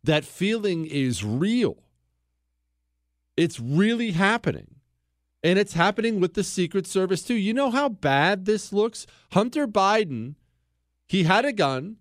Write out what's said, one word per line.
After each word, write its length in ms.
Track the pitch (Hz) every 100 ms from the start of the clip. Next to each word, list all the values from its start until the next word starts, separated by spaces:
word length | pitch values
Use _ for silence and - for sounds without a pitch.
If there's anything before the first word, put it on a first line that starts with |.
That 220 | - 151
feeling 600 | 151 - 196 226 208 170
is 380 | 156 143 131 117
real. 540 | 104 120 190 240 180 - _ _ _ _ _ _ _ _ _ _ _ _ _ _ _ -
It's 240 | 165 -
really 500 | 120 147 208 233 233
happening. 640 | 165 196 233 170 78 - - _ _ _ _ _ _
And 160 | 160 185
it's 140 | 202
happening 440 | 170 180 208 226 208
with 160 | 175
the 80 | -
Secret 460 | 190 - 170 196 -
Service, 340 | 190 185 190
too. 140 | - 233
You 180 | 196
know 160 | 240 277
how 180 | 247 285
bad 580 | 202 143 139 165 202 185
this 260 | 214 -
looks? 340 | 202 226 - - _ _
Hunter 380 | 180 240 302 269
Biden, 680 | 208 190 220 190 123 117 147 _ _ _ _ _ _ _
he 160 | 190
had 220 | 165 196
a 80 | 277
gun. 460 | 214 143 131 170 220